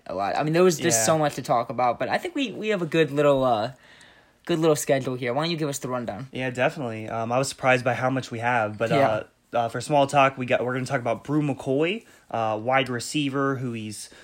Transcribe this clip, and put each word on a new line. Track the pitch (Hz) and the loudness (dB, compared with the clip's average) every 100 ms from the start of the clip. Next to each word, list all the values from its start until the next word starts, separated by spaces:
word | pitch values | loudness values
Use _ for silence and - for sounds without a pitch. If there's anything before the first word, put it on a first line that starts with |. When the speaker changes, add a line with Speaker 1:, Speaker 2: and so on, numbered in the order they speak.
| - | -10
Speaker 1:
a | |
lot. | 92 98 - | -4 -2 0
I | |
mean, | 151 | 2
there | 165 | 4
was | 185 143 | 4 4
just | 156 117 | 2 2
Speaker 2:
Yeah. | 170 | 2
Speaker 1:
so | 160 | 2
much | 147 139 | 2 -2
to | |
talk | 127 120 123 | 0 0 0
about, | 120 123 110 | 0 0 0
but | - | -2
I | - | -2
think | 359 302 | -2 -4
we, | 240 | -4
we | - 214 | -4 -2
have | 202 | -2
a | 165 | 0
good | 165 151 | 2 2
little, | 143 147 135 | 4 4 4
uh, | 127 110 120 - - - - - _ _ - | 4 2 -2 -8 -20 -20 -20 -20 _ _ -4
good | 165 | 2
little | 165 147 | 2 2
schedule | - 135 131 123 | 2 0 0 -4
here. | 123 | -4
Why | 131 | -2
don't | 165 | -2
you | 165 | -2
give | 151 | -4
us | 139 | -4
the | 127 | -6
rundown? | 127 113 101 131 | -6 -6 -10 -10
Speaker 2:
Yeah, | 123 131 | -6 -6
definitely. | 123 131 160 120 110 110 | 0 0 0 -6 -6 -6
Um, | 117 113 | -6 -2
I | 123 | 0
was | 139 | -2
surprised | - 135 127 | 0 2 2
by | 123 120 | 2 0
how | 127 | 0
much | 131 - | -2 -4
we | 113 | -4
have, | 120 120 107 107 | 0 0 0 -2
but, | 113 | 2
Speaker 1:
Yeah. | 117 135 | 4 4
Speaker 2:
uh, | 107 - _ _ | 2 -4 _ _
uh, | 120 117 | -2 -2
for | 127 | -2
small | - 147 139 | 2 4 4
talk, | 143 135 135 | 6 4 2
we | 123 | 0
got, | 123 | 0
we're | 120 | 0
gonna | 127 131 | -4 -2
talk | 135 | -2
about | 117 107 | -2 -4
Brew | - 151 | -2 -2
McCoy, | 147 131 139 135 170 226 - - - | 0 -4 -2 0 0 -2 -10 -20 -8
uh, | 117 110 107 | -4 -2 -2
wide | 113 131 131 | 0 0 0
receiver, | 120 - 151 139 139 139 127 | -4 -4 -2 -2 0 0 -2
who | 127 | -6
he's, | 113 107 104 - - | -8 -10 -12 -16 -20